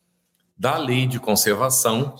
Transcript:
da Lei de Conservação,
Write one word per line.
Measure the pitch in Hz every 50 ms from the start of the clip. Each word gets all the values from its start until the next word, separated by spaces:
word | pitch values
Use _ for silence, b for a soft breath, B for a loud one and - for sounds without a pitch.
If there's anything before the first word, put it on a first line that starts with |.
| _ _ _ _ _ _ _ _ _ _ _ -
da | 95 123 147 165
Lei | 156 131 123 131 131 127
de | 127 -
Conservação, | - - 107 101 - 110 104 101 123 131 131 - - 117 110 117 139 143 - -